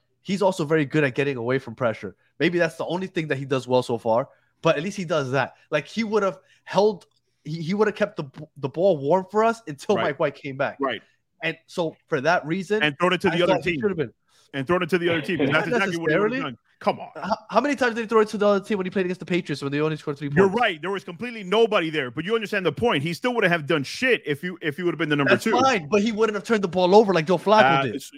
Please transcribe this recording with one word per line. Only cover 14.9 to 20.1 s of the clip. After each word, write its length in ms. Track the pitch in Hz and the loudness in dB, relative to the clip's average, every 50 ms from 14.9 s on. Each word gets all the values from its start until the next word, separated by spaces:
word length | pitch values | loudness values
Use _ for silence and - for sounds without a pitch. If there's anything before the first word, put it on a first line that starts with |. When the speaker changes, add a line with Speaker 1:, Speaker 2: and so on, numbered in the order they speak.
Speaker 2:
to 80 | 185 180 | 0 0
the 100 | 170 170 | 2 0
other 100 | 170 165 | 0 -2
team. 180 | 143 - 180 143 | -2 -4 -2 0
Speaker 1:
<laughs> 120 | 143 135 | 0 2
Speaker 2:
That's 0 | |
Speaker 1:
Not 160 | 147 156 - | 2 2 2
Speaker 2:
exactly 300 | 240 240 226 202 190 170 170 | 2 0 0 0 0 -2 -4
what 120 | 165 156 151 | -2 0 0
he 40 | |
would 60 | 185 208 | 2 0
have 80 | 214 | 0
Speaker 1:
necessarily. 100 | 240 262 | -2 -4
Speaker 2:
done. 180 | 269 143 117 - _ _ _ _ | -6 -8 -10 -12 _ _ _ _
Come 200 | - 208 170 - | -4 -2 -2 -2
on. 80 | 170 - - | -8 -14 -12
Speaker 1:
How, 200 | 156 - 185 220 - - - | -10 -4 -4 -4 -6 -6 0
how 100 | 175 214 | 0 0
many 140 | 247 294 285 | 2 2 0
times 200 | - 262 240 220 | 0 0 -2 -2
did 60 | 233 226 | -2 -4
he 40 | |
throw 140 | 208 233 220 | 0 2 2
it 80 | 214 214 | 2 2
to 100 | - 202 | 0 0
the 80 | 202 | 2
other 180 | 208 202 196 196 | 2 2 2 0
team 140 | - 220 190 | -2 -4 -2
when 80 | 185 | -2
he 40 | - | -4
played 140 | - 208 185 | -2 -2 -2
against 120 | 180 185 - | -2 -4 -8
the 80 | 175 | -6
Patriots 360 | - 180 175 185 - 151 135 143 | -4 -2 -2 -2 -4 -6 -6 -4
when 100 | 139 143 | -4 -2
they 80 | 147 | 0
only 160 | 151 156 156 | 0 0 -2
scored 200 | 147 - 156 | -4 -6 -8